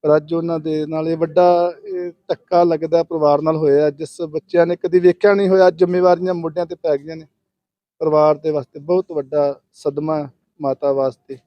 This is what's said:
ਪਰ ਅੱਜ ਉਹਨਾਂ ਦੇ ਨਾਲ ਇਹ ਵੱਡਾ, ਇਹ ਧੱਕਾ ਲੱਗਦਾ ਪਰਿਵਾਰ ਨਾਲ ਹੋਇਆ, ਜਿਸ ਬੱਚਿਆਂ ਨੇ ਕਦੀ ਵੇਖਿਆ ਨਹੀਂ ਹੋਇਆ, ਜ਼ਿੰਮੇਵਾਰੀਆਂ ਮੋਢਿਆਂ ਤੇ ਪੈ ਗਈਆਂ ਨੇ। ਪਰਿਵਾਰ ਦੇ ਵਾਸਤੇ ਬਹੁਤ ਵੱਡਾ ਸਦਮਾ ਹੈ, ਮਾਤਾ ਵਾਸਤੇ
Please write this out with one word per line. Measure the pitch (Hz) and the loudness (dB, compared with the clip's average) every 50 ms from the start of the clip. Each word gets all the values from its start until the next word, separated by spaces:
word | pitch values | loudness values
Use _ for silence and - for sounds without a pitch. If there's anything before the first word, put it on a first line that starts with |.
ਪਰ | - 147 151 | 2 2 0
ਅੱਜ | 156 151 151 170 | 0 0 -2 -6
ਉਹਨਾਂ | 165 165 170 165 160 | -6 -4 -4 -6 -6
ਦੇ | 151 160 156 156 151 | -4 -4 -4 -4 -4
ਨਾਲ | 151 160 156 156 | -6 -6 -6 -4
ਇਹ | 160 165 | -4 -2
ਵੱਡਾ, | 160 170 160 151 180 180 175 175 175 175 175 175 196 214 | -2 -4 -2 2 2 4 4 4 2 0 -2 -4 -8 -14
ਇਹ | 208 190 180 175 175 | -10 -10 -8 -8 -10
ਧੱਕਾ | 165 _ _ - 175 _ _ _ 185 170 175 | -12 _ _ -8 -8 _ _ _ 2 2 2
ਲੱਗਦਾ | 175 165 151 160 160 165 170 165 | 2 0 -2 -4 -2 0 -2 -2
ਪਰਿਵਾਰ | _ 170 160 151 147 147 147 | _ -4 0 2 2 2 2
ਨਾਲ | 156 160 160 | 2 0 -2
ਹੋਇਆ, | 156 156 147 139 143 151 151 | 0 2 2 2 2 2 0
ਜਿਸ | 143 143 160 - - - | -2 -6 -14 -14 -10 -10
ਬੱਚਿਆਂ | 170 156 151 156 _ _ - 175 170 | -10 -8 -8 -10 _ _ 0 0 2
ਨੇ | 165 175 | 2 0
ਕਦੀ | 170 - 175 170 180 | -4 -4 0 0 4
ਵੇਖਿਆ | 175 180 175 _ - 202 202 | 4 4 2 _ 4 2 4
ਨਹੀਂ | 202 202 185 | 4 2 2
ਹੋਇਆ, | 190 190 185 185 | 4 4 4 4
ਜ਼ਿੰਮੇਵਾਰੀਆਂ | 175 160 185 180 180 180 180 180 180 170 180 185 180 | 4 2 0 0 2 2 4 4 2 2 0 -4 -4
ਮੋਢਿਆਂ | 170 165 160 151 180 175 | -4 -6 -6 -6 -6 -8
ਤੇ | 170 180 | -8 -10
ਪੈ | _ - 165 147 | _ -4 -2 -2
ਗਈਆਂ | 139 143 156 165 | -2 -4 -10 -16
ਨੇ। | 160 156 _ _ _ _ _ _ _ _ _ _ _ _ _ _ _ | -16 -18 _ _ _ _ _ _ _ _ _ _ _ _ _ _ _
ਪਰਿਵਾਰ | 160 160 151 151 151 156 151 | -4 0 2 2 4 2 2
ਦੇ | 147 151 160 | 0 -2 -4
ਵਾਸਤੇ | 151 147 131 _ _ 151 | -4 -4 -6 _ _ -18
ਬਹੁਤ | 143 156 180 185 185 _ | -6 -2 -2 -2 -2 _
ਵੱਡਾ | 170 151 139 131 151 147 143 143 139 - _ _ _ | -8 -8 -8 -4 -2 -2 -2 -2 -4 -8 _ _ _
ਸਦਮਾ | _ - 151 139 147 151 156 156 151 147 | _ -8 -6 -6 -4 -6 -4 -4 -4 -6
ਹੈ, | 135 _ _ _ _ _ _ | -8 _ _ _ _ _ _
ਮਾਤਾ | 151 135 135 _ - 143 | -6 -6 -6 _ -2 -2
ਵਾਸਤੇ | 139 139 135 131 120 _ _ _ 135 127 _ | -2 0 -2 -4 -6 _ _ _ -20 -20 _